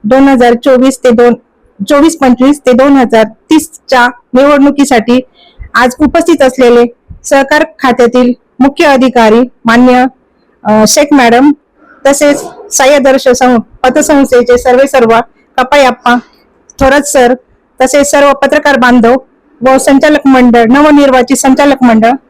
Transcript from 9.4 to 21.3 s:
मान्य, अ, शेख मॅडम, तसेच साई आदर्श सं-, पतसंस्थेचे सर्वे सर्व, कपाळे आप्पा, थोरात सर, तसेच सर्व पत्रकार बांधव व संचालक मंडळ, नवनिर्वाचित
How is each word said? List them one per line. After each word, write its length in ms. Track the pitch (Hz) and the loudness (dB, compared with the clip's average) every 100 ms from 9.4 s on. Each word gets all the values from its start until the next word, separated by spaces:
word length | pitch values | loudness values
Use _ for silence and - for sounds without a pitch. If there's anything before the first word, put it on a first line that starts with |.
| 247 _ 226 | -2 _ -2
मान्य, 400 | 233 254 247 254 _ _ _ _ _ | 0 2 2 -2 _ _ _ _ _
अ, 200 | - 214 220 | -2 0 0
शेख 180 | - 285 | 0 0
मॅडम, 400 | 285 240 233 285 294 _ _ _ _ 269 | 2 2 2 0 -2 _ _ _ _ -4
तसेच 380 | 277 294 285 - - - | 0 -2 -2 -6 -18 -12
साई 180 | - 262 | -2 0
आदर्श 380 | 294 269 262 262 | 0 0 0 0
सं-, 320 | 247 254 240 | 0 0 0
पतसंस्थेचे 1000 | - - 254 262 294 294 262 247 240 247 | -4 -6 -4 -2 -2 0 0 0 0 0
सर्वे 300 | 254 247 269 | 2 0 0
सर्व, 320 | 269 233 226 247 _ _ - | 0 0 -2 -4 _ _ -6
कपाळे 260 | 254 285 262 | -2 0 0
आप्पा, 300 | 247 - 247 - _ _ _ _ - | -2 -4 -4 -6 _ _ _ _ -4
थोरात 220 | 269 277 | -2 0
सर, 320 | 285 277 240 254 _ _ _ _ | -2 -2 0 -2 _ _ _ _
तसेच 300 | 262 294 285 | -2 -2 0
सर्व 220 | 294 285 | 0 0
पत्रकार 420 | 277 277 302 294 269 | 0 -2 -2 -2 0
बांधव 360 | 247 247 233 262 - _ _ _ 247 | 0 2 2 -2 -6 _ _ _ -2
व 100 | 262 | 0
संचालक 500 | 269 277 302 294 277 | 0 0 0 0 0
मंडळ, 360 | 254 247 233 226 | 2 2 2 2
नवनिर्वाचित 680 | 269 302 294 277 254 247 | 2 2 2 2 0 -2